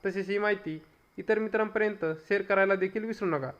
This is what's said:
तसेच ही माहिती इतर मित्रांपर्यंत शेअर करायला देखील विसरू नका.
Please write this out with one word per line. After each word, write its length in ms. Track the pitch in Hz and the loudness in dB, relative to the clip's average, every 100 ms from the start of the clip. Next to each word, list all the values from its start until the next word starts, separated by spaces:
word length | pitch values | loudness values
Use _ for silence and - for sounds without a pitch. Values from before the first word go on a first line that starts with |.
| 196 | -2
तसेच 240 | 185 185 | -4 -2
ही 80 | 202 | 0
माहिती 440 | 208 202 160 156 - _ _ - | 2 0 -4 -8 -12 _ _ -10
इतर 220 | - 214 | 0 0
मित्रांपर्यंत 680 | 220 220 214 220 214 202 160 | 2 0 0 0 0 0 -4
शेअर 360 | 160 - 202 | -4 0 0
करायला 340 | 196 196 196 190 | 2 4 4 4
देखील 300 | 190 214 220 | 0 -2 -6
विसरू 240 | 214 185 | -2 -2
नका. 220 | 151 131 | -2 -4